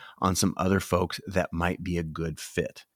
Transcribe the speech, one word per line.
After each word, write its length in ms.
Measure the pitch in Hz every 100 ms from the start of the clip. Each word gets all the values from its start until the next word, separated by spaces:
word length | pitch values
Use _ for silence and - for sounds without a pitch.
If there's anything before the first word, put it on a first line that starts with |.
| - -
on 160 | 95 92
some 180 | 98 -
other 240 | 92 98
folks 400 | - 90 90 - -
that 280 | 92 85
might 280 | 82 87 -
be 160 | 92 87
a 60 |
good 380 | 80 78 82 76
fit. 420 | - - - - -